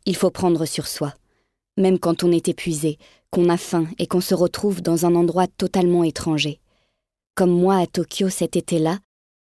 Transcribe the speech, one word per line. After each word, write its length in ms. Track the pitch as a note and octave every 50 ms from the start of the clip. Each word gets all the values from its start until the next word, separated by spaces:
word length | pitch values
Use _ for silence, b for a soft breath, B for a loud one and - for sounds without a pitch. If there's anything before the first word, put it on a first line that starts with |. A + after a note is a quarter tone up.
| _
il 80 | G3 F3
faut 160 | - G3 F3+
prendre 340 | - - F#3 F3 E3+ D3+ D#3+
sur 220 | - - D#3+ -
soi, 260 | - - - D3+ C#3+ - _ _ _ _ _ _ _ _ _ _ _ _
même 220 | G3+ F#3+ F#3+ F#3 F3
quand 240 | - E3+ E3 - F3+
on 80 | F3+
est 160 | E3+ D#3+ -
épuisé, 500 | F#3 E3+ - - F3 E3 D3 D#3+ D3+ D3+ b b b b b b b
qu'on 200 | - F3+ F3 F3
a 80 | E3+
faim 300 | F3 - - F3+ E3+ D#3+ E3 - -
et 80 | F3
qu'on 140 | - F3+ F3+
se 120 | - - F#3+
retrouve 480 | E3 F3 E3+ - - G#3 G#3 F#3+ F3+
dans 240 | F3+ E3+ E3+ D#3+ F3
un 80 | F3 F3
endroit 320 | E3+ F3 E3 E3 F#3 F#3
totalement 580 | - _ - F#3 F3+ - F#3+ F3+ F3 F3 F3 E3+
étranger. 560 | D#3 - - - E3 D#3 D3 C#3+ D3 D3+ - _ _ _ _ _ _ _ _ _ _ _ _ _ _ _
Comme 160 | - F#3 F3+
moi 260 | F3 F3 F3+ F#3+ G3
à 80 | F#3 E3+
Tokyo 440 | - - F3+ D#3+ - - - G3 F#3
cet 260 | - - F3 E3 -
été-là, 420 | E3+ - - F3+ D#3+ D#3 D#3+ F#3 G3+ - _ _ _ _ _ _ _